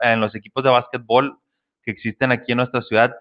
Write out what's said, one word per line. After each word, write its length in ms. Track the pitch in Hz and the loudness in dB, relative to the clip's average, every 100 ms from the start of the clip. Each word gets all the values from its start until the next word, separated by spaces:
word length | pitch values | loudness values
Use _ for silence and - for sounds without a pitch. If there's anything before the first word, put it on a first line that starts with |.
en 200 | 120 113 | 0 0
los 140 | 107 | -2
equipos 300 | 107 101 - | -6 -10 -2
de 60 | 131 | 2
básquetbol 680 | 123 120 123 110 120 139 - _ _ _ _ | 2 0 -10 0 0 0 -6 _ _ _ _
que 80 | - | -12
existen 400 | 104 113 - 131 | -8 -10 -4 -2
aquí 200 | 120 120 | -2 -2
en 60 | 120 | -2
nuestra 240 | 123 123 | -2 -4
ciudad, 320 | - 110 120 - | -2 2 2 0